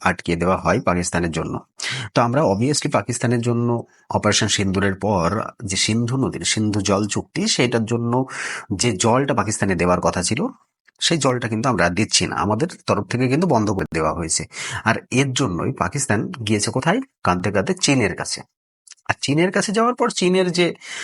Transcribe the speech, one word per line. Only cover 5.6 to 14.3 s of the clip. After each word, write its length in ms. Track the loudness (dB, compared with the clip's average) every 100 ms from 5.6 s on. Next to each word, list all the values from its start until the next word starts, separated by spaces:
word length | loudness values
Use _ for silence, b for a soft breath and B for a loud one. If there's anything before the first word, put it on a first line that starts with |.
যে 120 | -6 -2
সিন্ধু 400 | 0 0 0 0
নদীর, 280 | -2 -2
সিন্ধু 360 | -2 0 0 0
জল 260 | 2 2 0
চুক্তি, 420 | -4 -6 -2 0
সেটার 360 | 2 2 0
জন্য 400 | 0 -2 0 0 -2 B B B B
যে 200 | -2 0
জলটা 420 | 2 4 4 2
পাকিস্তানে 400 | 0 -2 -2 0
দেওয়ার 260 | 2 2 2
কথা 220 | 2 0
ছিল, 240 | 0 -2 -2 -6 _ _ _ -6
সেই 180 | -2 2
জলটা 300 | 2 0 0
কিন্তু 200 | -2 0
আমরা 220 | 2 2
দিচ্ছি 360 | 2 0 0 0
না, 100 | 0
আমাদের 320 | 0 0 -2 -4 -2
তরফ 180 | -2 0
থেকে 200 | 0 2
কিন্তু 180 | 2 4
বন্ধ 240 | 2 2
করে 160 | 0 -2
দেওয়া 180 | -2 -2
হয়েছে। 320 | -2 -2